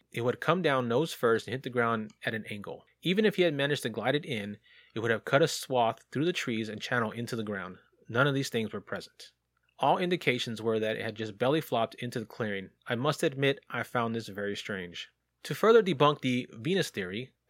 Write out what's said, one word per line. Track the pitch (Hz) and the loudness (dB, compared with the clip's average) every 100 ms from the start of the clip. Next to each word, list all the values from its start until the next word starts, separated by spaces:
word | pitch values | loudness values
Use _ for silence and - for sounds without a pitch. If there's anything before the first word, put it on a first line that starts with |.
| _ | _
it | - | -4
would | 120 120 | -2 0
come | - 180 | 0 2
down | 160 135 120 | 2 2 2
nose | 120 160 | 2 0
first | - 117 113 - | 2 4 4 0
and | |
hit | 123 | -8
the | 135 | -4
ground | 123 117 113 107 - - | 0 0 0 -4 -8 -6
at | |
an | 110 - | -6 -6
angle. | 104 98 - _ _ | -10 -10 -12 _ _
Even | 160 190 214 | 0 2 4
if | - | 4
he | |
had | 180 | 2
managed | 143 143 143 | 4 0 0
to | 123 | -2
glide | 110 113 147 | -2 0 0
it | 170 | 0
in, | 113 101 104 _ - - 113 | -6 -6 -10 _ -20 -12 -2
it | |
would | 113 | 0
have | 110 - | 0 2
cut | 143 | 4
a | 160 | 4
swath | - - 127 113 110 _ | 0 -2 2 2 0 _
through | - 165 | -2 0
the | |
trees | 175 - 113 110 | -2 -2 -2 -4
and | 107 | -6
channel | - 123 110 | -2 -2 -2
into | 117 113 117 | -4 -6 -4
the | |
ground. | 107 98 92 92 _ _ - | -4 -6 -8 -12 _ _ -2
None | 113 143 | 2 4
of | |
these | 135 135 | 2 -2
things | 117 107 | -2 -2
were | 104 | -6
present. | - 98 - - - _ _ _ _ - | -8 -10 -10 -18 -20 _ _ _ _ 0
All | 135 180 | 2 4
indications | - 180 - 123 - 110 | 2 0 0 0 -2 -4
were | 110 110 | 0 0
that | 107 110 | 0 -2
it | |
had | 110 107 | -4 -6
just | 110 98 | -6 0
belly | 123 160 | 2 2
flopped | - 120 113 - | 0 0 -2 -4
into | 123 123 | -6 -6
the | 107 | -6
clearing. | - 107 98 95 _ - | -6 -4 -4 -8 _ -4
I | 120 | -2
must | 143 143 | 0 0
admit, | 165 135 139 139 - | 0 2 0 0 -4
I | 123 | -8
found | 113 123 117 113 | -4 -2 -2 -2
this | 110 | -6
very | 98 101 104 | -6 -4 -4
strange. | - 98 87 82 - _ _ _ | -6 -8 -8 -12 -16 _ _ _
To | - | -8
further | 151 214 233 | 2 6 8
debunk | 190 143 147 147 | 6 4 4 4
the | 131 123 120 | 0 -2 -4
Venus | - 113 190 - | -6 -2 0 0
theory, | - 90 101 131 _ | -4 -6 -6 -10 _